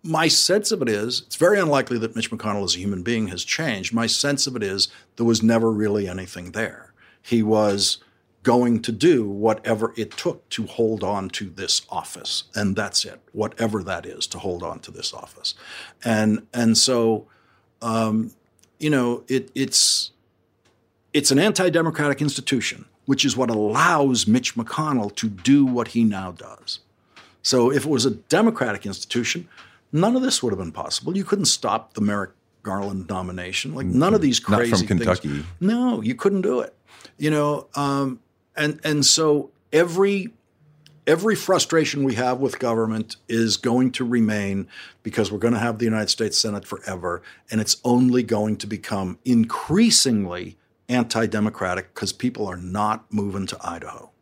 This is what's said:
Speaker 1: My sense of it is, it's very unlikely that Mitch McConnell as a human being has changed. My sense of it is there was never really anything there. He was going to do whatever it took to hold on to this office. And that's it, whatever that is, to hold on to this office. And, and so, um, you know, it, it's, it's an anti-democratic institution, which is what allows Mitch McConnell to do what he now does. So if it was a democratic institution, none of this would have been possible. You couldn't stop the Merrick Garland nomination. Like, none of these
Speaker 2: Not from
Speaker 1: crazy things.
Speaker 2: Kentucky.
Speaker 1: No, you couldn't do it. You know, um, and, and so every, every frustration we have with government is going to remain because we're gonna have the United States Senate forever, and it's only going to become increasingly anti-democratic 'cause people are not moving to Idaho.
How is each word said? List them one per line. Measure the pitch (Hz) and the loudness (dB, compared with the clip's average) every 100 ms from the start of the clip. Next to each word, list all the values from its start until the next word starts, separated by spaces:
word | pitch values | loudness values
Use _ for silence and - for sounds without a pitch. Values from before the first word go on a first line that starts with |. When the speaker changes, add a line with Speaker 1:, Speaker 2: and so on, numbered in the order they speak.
Speaker 1:
My | 165 156 165 | -2 0 4
sense | - - 196 202 | 4 4 2 2
of | 220 | -2
it | 127 | 0
is, | 104 113 - - | -2 -2 -6 -8
it's | - | 2
very | 170 202 | 4 4
unlikely | 165 143 131 120 | 4 2 2 -2
that | 113 | -2
Mitch | 113 110 | -4 -6
McConnell | 113 107 101 | -6 -4 -2
as | 95 | -2
a | 87 | -2
human | 98 98 | -2 -4
being | 90 117 104 | -2 -2 -2
has | 90 | -6
changed. | - - 160 104 95 | -6 -4 -4 -4 -4
My | 113 113 | -2 -2
sense | - 143 143 143 | 0 0 -2 -2
of | 123 | -2
it | |
is | 101 98 - - _ - | -4 -2 -4 -4 _ -2
there | |
was | 117 113 | 2 4
never | 113 113 113 | 4 4 4
really | 107 107 104 98 | 2 0 0 -2
anything | 90 92 - 90 | -6 -10 -12 -10
there. | 98 110 - - _ _ _ | -6 -6 -8 -20 _ _ _
He | - 120 | -2 0
was | 107 107 107 98 98 - _ _ _ _ | 4 4 4 2 0 -2 _ _ _ _
going | - 123 123 113 | 2 4 4 2
to | 117 | -2
do | 110 151 147 104 | 0 4 4 2
whatever | 101 110 107 - 110 113 - | 0 0 0 -2 -2 -2 -4
it | 107 | -8
took | - 175 156 _ | -6 -6 -6 _
to | - 107 | -8 -8
hold | - 113 107 | 0 0 0
on | 95 101 95 | -2 -4 -4
to | - 101 | -8 -10
this | 82 95 - - | -10 -4 -4 -2
office. | 82 - - - - - | -8 -8 -12 -8 -8 -6
And | - 101 95 | -4 -2 -2
that's | 101 - - | -2 -4 -6
it, | - _ | -12 _
whatever | 104 107 - 117 104 | -6 -6 -2 -2 -2
that | 95 87 | -4 -8
is, | 90 - - | -8 -10 -8
to | - | -6
hold | 98 90 | -6 -6
on | 85 82 | -6 -10
to | - | -14
this | - - | -10 -10
office. | - - - - - - - - _ | -10 -18 -12 -10 -10 -16 -18 -18 _
And, | 117 110 107 107 - | -2 2 2 2 -2
and | 127 117 113 | 0 2 4
so, | - 123 113 107 - _ _ _ _ _ | 4 2 2 2 -4 _ _ _ _ _
um, | 117 113 110 110 110 - _ _ _ _ | -4 0 0 0 -2 -10 _ _ _ _
you | 151 | 0
know, | 143 123 120 - | 2 2 -2 -2
it, | 131 - | -4 -2
it's, | 143 131 - - - - _ _ _ _ _ _ _ _ _ _ | -6 -2 2 2 0 -4 _ _ _ _ _ _ _ _ _ _
it's | 151 143 | 0 4
an | 139 | 4
anti-democratic | 208 196 185 165 160 156 147 139 | 4 4 2 2 0 0 0 0
institution, | 151 131 131 131 - - - _ - | -2 -2 -2 -2 -2 -8 -16 _ -2
which | 139 | 2
is | 143 117 | 2 2
what | 123 | 0
allows | 110 107 113 165 165 139 123 - | 2 0 2 4 4 4 2 4
Mitch | 120 127 | 2 2
McConnell | - 113 - 151 135 104 - | -6 -6 -4 -2 0 -2 -4
to | 113 | -6
do | 98 87 143 | -4 4 6
what | 139 123 113 | 6 2 -2
he | 120 | 2
now | 113 98 92 | 2 2 -8
does. | 82 - - - - _ _ _ - - _ | -12 -18 -16 -12 -12 _ _ _ -20 -20 _
So | - 131 120 | 0 4 4
if | 143 151 | 2 0
it | |
was | 139 | 0
a | 127 | 0
democratic | 107 _ 160 220 220 123 101 | -2 _ 4 4 2 -2 -2
institution, | 101 95 - 120 117 - - - - _ _ | -6 -10 -4 -4 -2 -6 -8 -20 -20 _ _
none | 151 196 254 | 0 2 2
of | |
this | 262 - | 0 0
would | 120 | -2
have | 95 | -4
been | 87 | -6
possible. | 80 - - 131 190 | -8 -8 -6 -4 -4
You | |
couldn't | 196 202 160 | -2 0 0
stop | - 113 110 - | 0 0 -2 -4
the | - | -2
Merrick | 104 104 95 _ _ _ | 0 0 -4 _ _ _
Garland | 104 98 101 98 87 | -6 -4 -4 -6 -6
nomination. | 95 92 90 90 95 - | -6 -6 -8 -8 -6 -6
Like, | 78 95 | -6 -2
none | 123 165 | 2 4
of | 208 | 4
these | 156 120 | 4 0
Speaker 2:
Not | - | 0
from | 104 | 2
Speaker 1:
crazy | 120 110 95 | 4 2 2
things. | |
Speaker 2:
Kentucky. | 95 92 92 78 71 80 - | 2 2 0 -2 -6 -8 -2
Speaker 1:
No, | 185 233 247 226 | 0 2 0 0
you | 107 | -2
couldn't | - 196 196 | 0 0 2
do | 180 - | 0 -2
it. | - _ _ - - _ | -4 _ _ -20 -20 _
You | 147 | 0
know, | 151 147 147 - | 2 0 -2 -6
um, | - 143 139 139 123 _ _ _ - | -4 -2 0 -2 -6 _ _ _ -4
and, | 151 151 | -4 -2
and | 156 147 | -2 0
so | 135 - 156 147 139 _ _ | 2 4 4 2 0 _ _
every, | 151 175 170 196 202 190 _ _ _ _ _ _ _ - | 2 2 4 2 2 -4 _ _ _ _ _ _ _ 2
every | 160 214 208 | 2 2 0
frustration | - 185 180 165 156 143 | 2 0 4 2 2 0
we | 135 | 0
have | 113 127 127 | 0 0 0
with | 135 - | -2 -2
government | 120 113 110 110 110 - _ | 0 0 0 -2 -6 -12 _
is | 113 113 107 | 0 2 0
going | 127 123 127 | 0 2 2
to | 123 | 0
remain | 123 120 110 107 101 98 92 - - _ | 0 2 2 2 -2 -4 -6 -14 -20 _
because | - 113 101 | -8 -2 -2
we're | 101 | 0
gonna | 117 117 | 0 2
have | 117 113 | 0 -2
the | |
United | 117 110 104 | 0 0 -2
States | - 110 - | -2 -2 -2
Senate | 113 101 - | -2 -4 -8
forever, | 101 - 95 87 87 - - _ | -12 -8 -6 -6 -6 -10 -20 _
and | 110 | -4
it's | 104 - | -2 -2
only | 123 123 127 123 | 2 4 4 2
going | 110 110 107 104 | 0 0 0 -2
to | 104 | -6
become | 104 - 101 92 87 | -10 -6 -4 -4 -6
increasingly | 127 120 110 - - 170 226 - 135 110 95 90 90 90 _ _ _ | 2 2 2 -2 0 4 4 4 2 0 -2 -6 -10 -16 _ _ _
anti-democratic | 123 117 113 113 107 107 104 92 90 92 | 0 0 0 0 0 -2 -2 -4 -4 -6
'cause | - 95 | -8 -8
people | - 127 123 101 | -4 -6 -4 -8
are | 90 | -8
not | 90 101 107 110 _ | -8 -2 -2 -2 _
moving | 104 101 98 95 | -4 -4 -6 -8
to | - | -8
Idaho. | - 85 - - - _ | -10 -10 -14 -18 -20 _